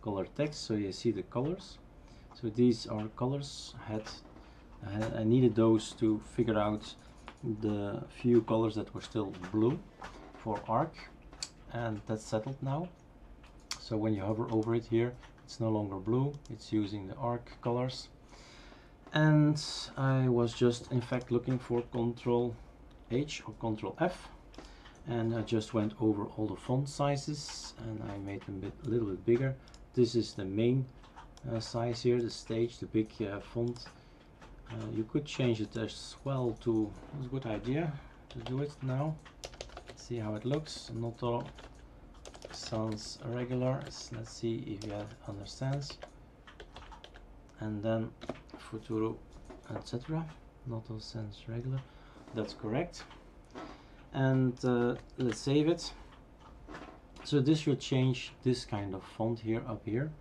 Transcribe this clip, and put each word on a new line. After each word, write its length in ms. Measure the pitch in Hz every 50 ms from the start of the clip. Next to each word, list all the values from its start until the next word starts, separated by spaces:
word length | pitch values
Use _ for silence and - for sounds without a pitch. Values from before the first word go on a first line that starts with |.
| -
color 240 | 113 101 95 90 - - -
text, 280 | 143 151 151 - -
so 100 | - 113
you 160 | 104 104 98
see 200 | 92 - - 120
the 120 | 107 95 90
colors. 560 | - - 120 127 147 180 196 - - - - - - - - - - - - - - -
So 120 | - - 113
these 380 | 104 113 123 123 113 110 -
are 220 | - 110 107 107 110 - -
colors, 560 | 127 127 139 143 139 - - - - - - - -
had, 180 | - 107 110 107 - - - - - - - - - - - - - - - -
I, 360 | 101 98 107 110 113 - -
I 20 | 110
needed 320 | 110 117 131 127 120 104
those 380 | 110 113 113 113 110 - - -
to 280 | - 117 110 107 107 107 - -
figure 240 | - 117 107 110 107
out 340 | 104 107 107 107 - - - - - - - - - - - - - 123 110 104
the 420 | 107 107 104 104 101 104 120 123 131 - - -
few 220 | - 123 120 117 110
colors 320 | - 113 113 117 110 107
that 180 | 107 101 - -
were 80 | 95
still 320 | - - - 110 107 95 92 90 90 87
blue 280 | - 107 110 120 151 185 - - - - - - - - - - -
for 260 | - - 113 104 98 - -
Arc, 240 | 110 120 156 160 - - - - - - - - - - - - - - - - -
and 260 | 120 120 117 107 104 -
that's 180 | - 110 107 -
settled 380 | - - 107 - 139 135 -
now. 260 | - 135 135 151 175 180 - - - - - - - - - - - - - - - - - -
So 180 | - - 117 110
when 160 | 104 110 110
you 80 | 98
hover 260 | 95 101 110 110 117 -
over 240 | 113 110 107 117 117
it 100 | 117 113
here, 280 | - 113 113 120 120 123 - - - - - -
it's 160 | - - -
no 100 | 113 113
longer 280 | 110 107 104 101 98 95
blue, 340 | 92 107 117 127 135 143 143 143 - -
it's 220 | 117 110 - -
using 360 | - 107 104 98 101 104 95 95
the 80 | -
Arc 440 | - 135 120 120 120 120 - - -
colors. 460 | - 123 120 120 127 127 127 - - - - - - - - - - - - - - - - - - - - - - - -
And 480 | 156 156 156 151 151 151 147 151 151 - - - - - - - -
I 320 | 135 135 131 135 131 127
was 240 | 120 120 120 117 113
just, 360 | - 123 123 120 120 - - 131
in 80 | 123
fact, 280 | 117 - 131 123 120 -
looking 300 | 117 120 123 135 131 123
for 220 | 123 - 120 120 120 -
Control 640 | - 123 117 120 117 117 - - 120 120 120 120 117 - - - - - - - - - - -
H 320 | 113 127 147 151 - - -
or 80 | - 107 -
Control 340 | - 113 110 104 - 95 90 -
F, 300 | 160 175 - - - - - - - - - - - - - - - - - - - -
and 260 | 117 120 113 113 117
I 60 | 113
just 320 | 104 - 117 110 107 - -
went 180 | 113 107 107 107 -
over 240 | 117 110 107 101 101 - - -
all 100 | 110 107
the 80 | 95
font 320 | 90 - - 127 135 143 139
sizes, 840 | - - 143 143 143 139 - - 147 147 - - - - - - - -
and 220 | 113 113 110 110 110 107
I 80 | 101 101
made 240 | 98 98 98 98 -
them 160 | - 98 95
a 0 |
bit, 140 | 95 98 - - -
a 20 | 131
little 220 | 107 120 113 101
bit 160 | 95 90 -
bigger. 280 | 113 117 120 135 135 131 - - - - - - - -
This 220 | - 123 117 -
is 180 | 117 107 - -
the 120 | - 101
main, 400 | 95 95 104 113 120 127 131 131 127 - - - - - - - - - - - 131
uh, 80 | 117 113
size 420 | 110 - - 117 117 123 117 110
here, 200 | - 123 120 123
the 80 | 120 110
stage, 480 | - - - - 113 110 117 117 - -
the 80 | -
big, 240 | 92 - 110 110 107 - -
uh, 200 | 110 101 101 101
font. 480 | - - - 120 117 120 120 - - - - - - - - - - - - - - - - - - -
Uh, 40 | 113 113 110 110 113
you 80 | 110 110
could 220 | 110 - - 147
change 340 | - - - 135 120 117 107
it 160 | 107 104 -
as 400 | 113 110 - - - - - - - -
well 340 | 135 139 135 127 120 110 -
to, 280 | - 120 113 110 107 101 95 - - - - 143
it's 80 | 131
a 40 | 123
good 160 | 127 135 131
idea 460 | 120 107 101 107 120 131 156 175 156 143 - - - - - - -
to 100 | - 123
do 220 | 113 117 127 135
it 100 | 143 147 147 -
now. 320 | 135 131 127 131 147 156 160 156 - - - - - - - - - - - - - - - -
See 180 | - - 120
how 200 | 120 110 107 107
it 100 | 107 107
looks. 440 | 123 139 151 156 - - - - - 117
Noto 500 | 113 117 117 113 - - 120 117 123 139 139 - - - - - - - - - - - - - - - - - - - - -
sans 680 | - - - - 113 107 110 107 107 - - - - -
regular. 560 | 123 117 123 123 123 127 127 123 127 131 135 - -
S-, 240 | - - - - 123
let's 180 | 117 113 -
see 320 | - - - 117 117 127 127 110
if 200 | 107 98 104 107
you 80 | 101 104 107 110 - - - -
understands. 680 | 101 101 101 - - - 135 135 139 143 143 143 - - - - - - - - - - - - - - - - - - - - - - - - - - - - - - - - - -
And 240 | 110 107 107 104 104
then 260 | 113 113 113 113 - - - - - - - - - - -
Futuro, 600 | - - - 110 - - 113 110 110 110 - - - - - - - - - - - - 110
et 120 | - - -
cetera. 380 | - 120 131 - 156 160 165 156 - - - - - - - 127
Noto 300 | 117 113 110 - 110 107
sans 440 | 107 - - 113 110 104 104 - - -
regular. 320 | 117 117 120 131 131 135 135 - - - - - - - - - -
That's 180 | 113 104 - -
correct. 500 | - - 107 110 135 175 175 - - - - - - - - - - - - - - - - - - - - - - - - -
And, 400 | 139 135 135 131 131 131 127 123 - -
uh, 320 | 127 123 120 120 120 123 - - - - -
let's 220 | 131 123 107 -
save 280 | - 139 139 147 151 156
it. 260 | 170 170 - - - - - - - - - - - - - - - - - - - - - - - - - - - - -
So 160 | - 147 147
this 200 | 127 143 160 156
should 200 | - 156 135 131
change 540 | - - 139 131 127 131 123 - - - - - -
this 220 | 127 123 120 -
kind 300 | - - 104 101 98 92
of 80 | 95 92
font 360 | - - - 139 120 120 110
here, 240 | 110 110 113 117 131 127
up 140 | 110 107 -
here. 260 | - 104 120 143 156 151 -